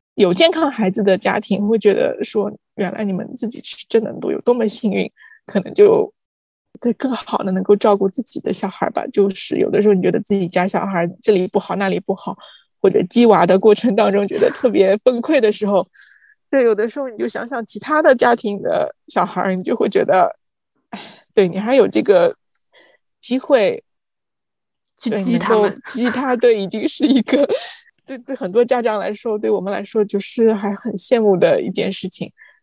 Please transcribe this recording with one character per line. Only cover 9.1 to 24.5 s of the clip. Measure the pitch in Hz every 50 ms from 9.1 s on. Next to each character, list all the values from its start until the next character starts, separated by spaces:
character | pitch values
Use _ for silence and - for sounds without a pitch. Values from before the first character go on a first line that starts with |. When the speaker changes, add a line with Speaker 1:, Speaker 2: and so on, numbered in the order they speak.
| -
Speaker 1:
就 | 208 196 196
是 | 190 - - - - -
有 | - -
的 | - 202
时 | 208 214
候 | 202
你 | 185
觉 | 185 180
得 | 170 -
自 | - - 202
己 | 196 180 170
家 | - 185 180 196
小 | - 180 190 196
孩 | 196 170 170 175 180 -
这 | - -
里 | 208 180 185 185
不 | - 202
好， | - - 180 190
那 | 202 190
里 | 180 175
不 | - - 190
好， | - - 190 180 - - - - - _ _ _ _
或 | - 190
者 | - - 180 180
鸡 | - 233 240
娃 | 226 202 170 175
的 | 175 180 190
过 | 190 220 208
程 | - - 254 196
当 | 226 214 202
中 | 196 202 202 190
觉 | - -
得 | 190 -
特 | - - - 240
别 | 196 202 190 190 196 214
崩 | - 247 254 233
溃 | 233 - 311 277
的 | 226 208
时 | 208 - 214
候， | 196 202 185 - - _ - - - _
Speaker 2:
<laughs> | _ _ _ _ _ _ _
Speaker 1:
对， | - 269 240
有 | 233 214
的 | 196 214
时 | 233 - 285
候 | 269 254
你 | 220 214
就 | 233
想 | 233 - - 214 233
想 | 269 233 220
其 | - - 208
他 | - 262 302 302
的 | 311 311 254
家 | 240 254 240 240
庭 | 233 - 208 202 196
的 | - - 160 156 151 - - _ _ -
小 | - - 180
孩， | 185 - 185 180 196 185
你 | 185 185
就 | - 254
会 | - - -
觉 | - 190 -
得， | - 190 190 147 - - - _ _ _ _ _ _ _ _ _ _
哎， | - - - - - - _ _ _
对， | 214 190 175
你 | 165 190
还 | 214 233 269
有 | 269 196 196
这 | - 214
个 | 240 202 196 175 175 - - - _ _ _ _ _ _ _ _ _ _ _ _ _ _ _ _
机 | - - 240 262
会， | - - 285 240 202 175 101 - - _ _ _ _ _ _ _ _ _ _ _ _ _